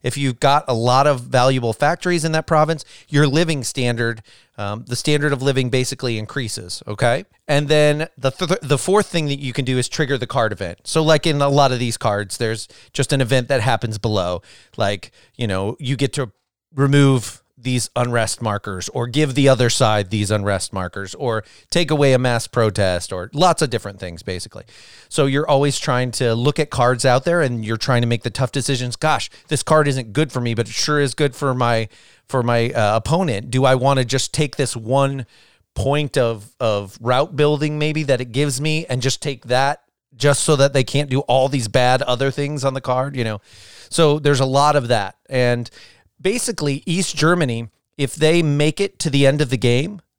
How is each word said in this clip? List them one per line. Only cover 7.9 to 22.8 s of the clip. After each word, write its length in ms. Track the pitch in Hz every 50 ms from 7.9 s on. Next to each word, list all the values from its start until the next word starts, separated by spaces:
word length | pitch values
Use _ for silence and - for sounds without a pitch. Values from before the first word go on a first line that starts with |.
| 147 147 156 170 _ -
the 140 | 123 135
th-, 280 | - - 190 156 180 -
the 160 | - 131 139 135
fourth 300 | - - 190 208 202 -
thing 180 | - 170 156
that 140 | 147 139 139
you 120 | 143 131
can 140 | 120 - 131
do 120 | 120 131 127
is 120 | 127 -
trigger 280 | - - 160 123 139 123
the 80 | -
card 280 | - - 139 117 107 104
event. 260 | 90 98 87 87 _ _
So 180 | - - 160 160
like 240 | 151 160 151 - 170
in 140 | 151 143
a 80 | 143 139
lot 240 | 139 143 143 135 127
of 60 | 120
these 180 | 127 120 113 -
cards, 400 | - 113 104 101 104 98 - -
there's 320 | 120 110 113 110 - - - - - _ _
just 180 | - 139 -
an 80 | 147 135
event 300 | 135 110 135 127 123 -
that 100 | 139 127
happens 380 | 107 127 120 110 - 113 110 104
below, 440 | - 117 107 101 90 87 90 87 _ - - - - _ _ -
like, 340 | 110 101 104 95 - - _ _ _ _ _
you 120 | - 123 107
know, 280 | 95 92 98 101 - -
you 160 | 151 123 135 113
get 160 | 131 131 -
to 180 | - 135 104 _ _ _ _ _ _ _ _ _
remove 680 | 127 135 135 139 143 143 139 135 123 110 - - - _ _ _ _
these 280 | 117 127 127 123 117 - _ 123
unrest 440 | 123 123 120 120 113 104 - -
markers, 460 | 117 110 104 101 - - 98 92 87 - -
or 120 | 127 120
give 300 | 123 117 147 156 143 127
the 140 | 131 135 135
other 200 | 131 110 127 117
side 400 | - - 127 110 107 107 101 90
these 200 | 110 107 104 95
unrest 400 | 107 104 98 101 101 92 - -
markers, 420 | - 98 92 87 - 101 98 92 -
or 280 | - 147 123 113 110 - - - - _ _
take 220 | - 170 175 139
away 220 | 165 147 143 139 131
a 40 | 123
mass 300 | 127 127 120 117 - -
protest, 640 | - 120 113 110 95 -